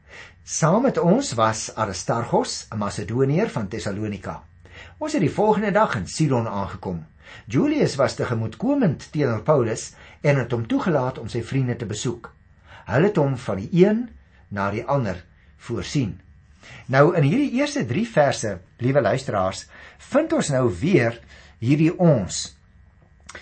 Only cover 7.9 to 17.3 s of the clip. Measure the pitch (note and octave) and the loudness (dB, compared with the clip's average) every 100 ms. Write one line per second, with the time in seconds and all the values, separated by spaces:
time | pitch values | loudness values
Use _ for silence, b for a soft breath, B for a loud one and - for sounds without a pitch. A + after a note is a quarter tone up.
7.9 | C3 B2+ - G#2+ A2+ A2 - B3 C#4+ G#3 | 2 0 0 -4 -2 -4 -4 -2 2 2
8.9 | A#2 - D3+ C3+ A2 C#3+ D3 A2 B2 - | 0 -6 -2 0 0 2 2 2 -2 -10
9.9 | B B B D3+ C#3 - A#2 A#2 C4+ G3+ | B B B 0 2 0 -2 -2 0 2
10.9 | D3 B2+ - G#2+ B2 A2+ C3+ B2 A#2 G#2 | 0 0 -4 -6 -6 -4 -2 -2 -2 -6
11.9 | A2 B2+ A2+ - - _ B B B B | -6 -4 -6 -10 -20 _ B B B B
12.9 | A#2 G3+ F3 C#3 B2 - F#2+ G2+ E3+ G3 | 2 2 4 0 0 -4 -6 0 4 4
13.9 | A3 B3 - b b b G2+ G2 G#2+ A#2+ | 2 -4 -12 b b b -4 -4 -4 -2
14.9 | C#3 G#2+ F2 - b b b - A2+ F2 | -2 -2 -6 -12 b b b -10 -8 -4
15.9 | D3+ G#2+ E2+ - - _ B B B B | -2 -4 -6 -18 -20 _ B B B B
16.9 | C3 D3+ F3+ C#3 | 6 6 6 4